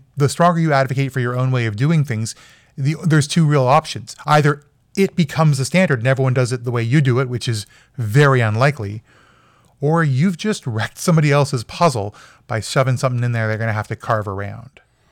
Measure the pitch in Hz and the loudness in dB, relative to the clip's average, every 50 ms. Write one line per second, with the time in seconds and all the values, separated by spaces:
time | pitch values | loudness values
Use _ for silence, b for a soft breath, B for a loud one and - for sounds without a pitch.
0 | - _ _ 135 143 135 - - 170 175 170 165 165 160 143 135 135 123 135 139 | -6 _ _ -2 -2 0 2 2 2 2 2 2 0 2 2 2 0 0 0 -2
1 | 139 131 - 131 120 123 123 127 131 131 127 123 117 113 104 104 135 151 170 156 | -4 -2 -2 -2 -2 -2 -2 -2 0 0 0 0 0 -2 0 0 0 2 2 2
2 | 139 - 117 107 113 - - b b b b b b b b - 131 143 156 - | 0 0 -2 -4 -6 -6 -8 b b b b b b b b -4 -2 -2 -2 -2
3 | - 160 151 151 139 - - 175 160 147 147 143 127 123 139 156 156 - - 104 | 0 2 2 2 2 2 2 2 2 4 2 2 4 4 4 2 2 0 -6 -14
4 | 110 - - - - 147 151 151 139 143 147 147 - _ _ _ _ _ - 196 | -14 -16 -18 -10 -2 2 2 4 4 2 0 -2 -8 _ _ _ _ _ -2 -2
5 | 196 185 - - 165 - - 156 160 151 139 127 131 - - 180 190 - 139 117 | -2 0 0 0 -2 0 0 2 2 2 2 2 -2 0 0 2 2 2 0 0
6 | 113 131 135 131 131 131 127 131 127 113 131 120 120 127 120 120 113 117 135 160 | 0 0 0 2 0 0 2 2 0 0 -2 -4 -4 -4 -4 -2 0 2 2 2
7 | 139 135 117 127 139 120 123 113 - 127 113 107 98 b b b b b b - | 4 2 2 0 0 -2 -4 -6 -4 -4 -4 -6 -8 b b b b b b -8
8 | 117 104 107 143 147 139 131 127 117 107 104 110 131 147 143 - 104 101 104 110 | -6 0 2 4 4 6 4 4 2 2 2 2 2 0 0 -2 -6 -10 -10 -12
9 | b b b b b b b b b b b b b b b _ 139 147 160 170 | b b b b b b b b b b b b b b b _ -2 0 0 2
10 | 160 147 127 127 165 202 175 - - 214 208 - - 131 107 110 101 - - - | 2 2 2 2 0 0 -2 -2 -4 -4 -4 -4 -6 -6 -6 -4 -6 -6 -8 -4
11 | - 185 165 165 151 147 143 147 139 - - 120 107 - - - 175 160 123 107 | 0 2 2 4 4 4 4 2 2 0 -2 -6 -8 -10 -2 0 0 0 2 0
12 | 98 104 B B B B B B B - 120 110 - - - 147 127 131 127 - | -4 -6 B B B B B B B -6 -6 -6 -6 -2 0 0 0 2 0 0
13 | - 127 123 120 120 123 117 113 110 110 110 107 113 113 107 107 104 - 113 - | -2 -2 -2 -2 -2 -2 -2 -2 -2 -2 -2 -2 -2 -2 -2 -4 -4 -6 -8 -8
14 | - - 117 107 101 104 95 98 101 101 107 113 117 - - - _ _ B B | -4 -2 -2 -2 -2 -4 -6 -6 -8 -10 -12 -14 -18 -20 -20 -20 _ _ B B
15 | B B | B B